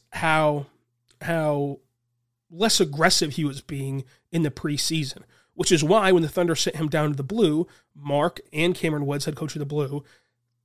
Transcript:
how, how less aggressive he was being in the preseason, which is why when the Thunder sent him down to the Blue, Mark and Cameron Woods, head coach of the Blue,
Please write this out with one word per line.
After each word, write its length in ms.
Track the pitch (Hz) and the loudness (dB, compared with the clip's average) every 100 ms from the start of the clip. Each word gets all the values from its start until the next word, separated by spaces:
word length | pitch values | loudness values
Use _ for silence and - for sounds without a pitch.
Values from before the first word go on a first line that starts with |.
| _ | _
how, 500 | - 165 156 151 147 139 _ _ _ _ - | -2 2 4 4 0 -6 _ _ _ _ -12
how 600 | 165 165 151 143 143 139 _ _ _ _ _ _ _ | -4 -2 0 0 -2 -6 _ _ _ _ _ _ _
less 300 | 170 214 - | -2 2 2
aggressive 520 | 165 143 170 - 156 | 0 2 2 4 0
he 120 | 165 | -2
was 160 | 147 139 | -4 -4
being 420 | - 139 135 135 135 _ _ | -10 -8 -6 -6 -8 _ _
in 100 | 165 | -2
the 80 | 151 | -2
preseason, 760 | - 151 143 - 160 139 - - _ _ | -2 -4 -4 -2 -2 -4 -8 -20 _ _
which 180 | - - | -4 2
is 140 | 170 | 4
why 260 | 147 220 190 | 6 4 6
when 120 | 180 | 4
the 60 | 156 | 4
Thunder 260 | - 175 | 0 0
sent 220 | 160 - 151 | 0 -2 -2
him 120 | 156 | -2
down 220 | 160 151 | 0 -2
to 60 | 139 | -4
the 60 | |
Blue, 440 | 139 220 170 156 180 _ _ | -4 2 2 2 -2 _ _
Mark 460 | 147 143 143 170 - - | -12 -2 0 0 -2 -8
and 240 | 151 175 | 0 0
Cameron 300 | 175 165 151 | 0 -2 -2
Woods, 220 | 139 143 156 | -2 -4 -4
head 100 | 147 | -6
coach 180 | 151 | -6
of 40 | 151 | -6
the 80 | 143 | -6
Blue, 360 | 151 135 143 - _ _ _ _ _ | -4 -4 -6 -10 _ _ _ _ _